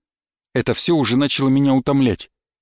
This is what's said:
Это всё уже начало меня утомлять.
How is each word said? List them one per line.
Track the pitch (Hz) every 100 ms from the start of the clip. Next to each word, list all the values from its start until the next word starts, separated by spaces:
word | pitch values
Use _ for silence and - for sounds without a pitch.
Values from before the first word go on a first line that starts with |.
| _ _ _ _ _
Это | 123 113
всё | - - 165
уже | 113 123
начало | 143 - 135
меня | 135 139
утомлять. | 131 143 139 127 92 - _ _ _